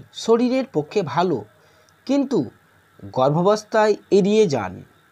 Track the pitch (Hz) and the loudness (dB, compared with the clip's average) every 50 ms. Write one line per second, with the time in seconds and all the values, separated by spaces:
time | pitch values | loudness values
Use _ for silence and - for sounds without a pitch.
0 | - - - - - 226 226 226 254 240 254 262 247 - - 156 147 - - 208 | -10 -14 -18 -6 -2 0 2 2 2 0 0 -2 -4 -4 -4 -6 -4 -4 -2 -4
1 | 185 135 - 165 180 185 151 110 - - _ _ _ _ _ _ _ _ _ _ | -4 -2 -2 -2 -2 0 -2 -4 -6 -10 _ _ _ _ _ _ _ _ _ _
2 | - - 269 285 269 269 254 185 123 - - _ _ _ _ _ _ _ _ _ | -6 -2 -2 -2 0 0 -2 -4 -4 -4 -8 _ _ _ _ _ _ _ _ _
3 | - 101 - 131 131 139 147 170 175 196 214 208 214 - - 220 214 220 208 - | -18 -8 -2 0 0 0 2 2 2 2 2 0 -2 -2 0 2 2 2 0 -2
4 | - - 180 202 180 202 214 220 214 170 135 117 98 90 90 101 98 - _ _ | -2 0 2 2 4 4 4 4 2 2 0 -2 -4 -6 -10 -14 -18 -20 _ _
5 | _ _ | _ _